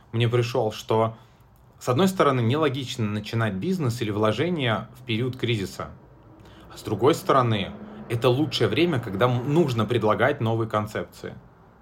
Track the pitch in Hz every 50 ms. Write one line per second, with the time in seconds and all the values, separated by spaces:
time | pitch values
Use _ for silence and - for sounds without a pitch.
0 | - - - 113 120 113 123 120 117 117 - 131 113 107 - - - - 113 110
1 | 113 113 117 - - - _ - - _ _ _ - - - - - - 123 143
2 | 190 190 190 - - 277 - 127 113 110 135 156 160 147 131 143 131 117 - -
3 | 110 104 104 107 104 - - 113 113 107 95 92 120 180 190 185 147 120 113 -
4 | 117 104 101 104 110 110 107 113 151 175 180 156 131 117 110 - - - - -
5 | - - 110 107 127 127 123 - - 117 120 104 92 - - - 85 76 - -
6 | - - - - - - - - - - - - - - - - - - 101 95
7 | 113 143 165 165 - - 151 135 123 117 110 101 90 80 - - - - - -
8 | - - 123 117 - 127 123 135 156 - - - 127 101 104 139 170 175 156 113
9 | - 101 95 95 123 127 127 120 - 143 143 170 170 131 120 113 107 98 120 113
10 | 107 107 104 92 117 139 147 - 117 110 113 110 113 107 107 107 104 101 - 104
11 | - - - - - 90 - - - - - - - - - _